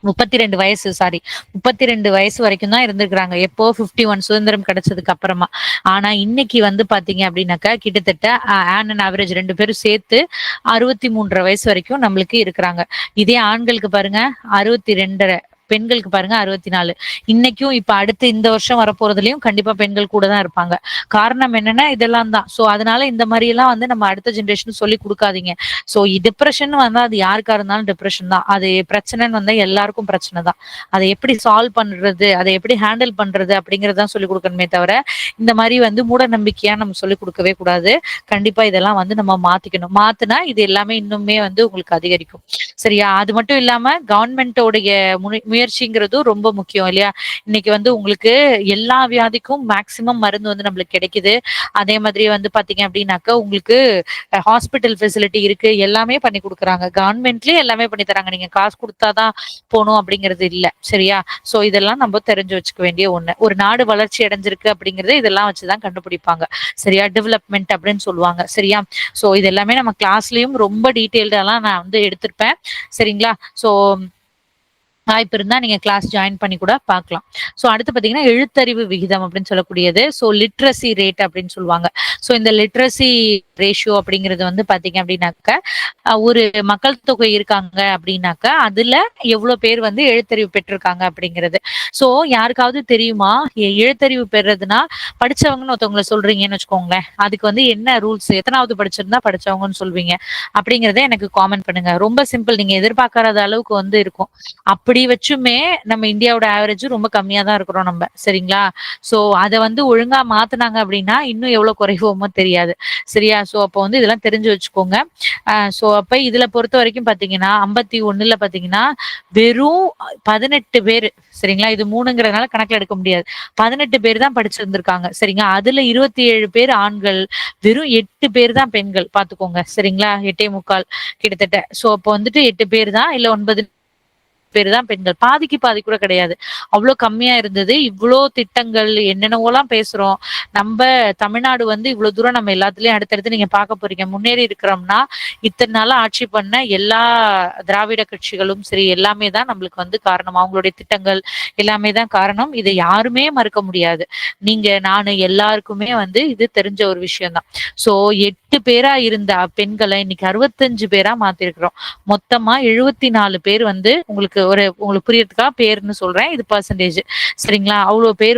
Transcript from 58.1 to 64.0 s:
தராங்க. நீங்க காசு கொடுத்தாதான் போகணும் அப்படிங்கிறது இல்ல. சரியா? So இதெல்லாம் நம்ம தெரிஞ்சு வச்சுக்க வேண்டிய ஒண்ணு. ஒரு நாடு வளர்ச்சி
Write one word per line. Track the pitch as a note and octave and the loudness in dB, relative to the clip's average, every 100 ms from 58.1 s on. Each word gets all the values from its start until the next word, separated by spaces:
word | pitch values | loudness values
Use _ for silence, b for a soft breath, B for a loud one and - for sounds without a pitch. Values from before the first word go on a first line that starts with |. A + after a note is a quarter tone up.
தராங்க. | G3 F#3 F#3 | -2 -2 -8
நீங்க | F3+ - | -4 0
காசு | G3+ - | 0 -2
கொடுத்தாதான் | A3 - G#3+ G#3 A3 G#3+ B B _ | -14 -2 0 2 0 -2 B B _
போகணும் | A3+ G#3 G#3+ | 2 4 2
அப்படிங்கிறது | F#3+ G3 G3 F3+ F#3 | 0 -4 -4 -2 -4
இல்ல. | F3 F3+ - - | 0 -2 -2 -4
சரியா? | G#3 F#3+ G3 - B - | 0 2 0 -2 B -2
So | A3+ G#3 | 0 2
இதெல்லாம் | G3+ G3+ B3+ | 2 0 0
நம்ம | B3+ G#3 - | 0 -2 0
தெரிஞ்சு | G3+ F#3+ F#3+ | -2 0 -6
வச்சுக்க | - - F3+ | -8 -4 -4
வேண்டிய | F3 F#3+ F3 | 0 0 0
ஒண்ணு. | E3 E3+ A3 | -4 0 0
ஒரு | G3 | 2
நாடு | G3+ A#3 A#3+ | 0 2 2
வளர்ச்சி | G#3+ | 2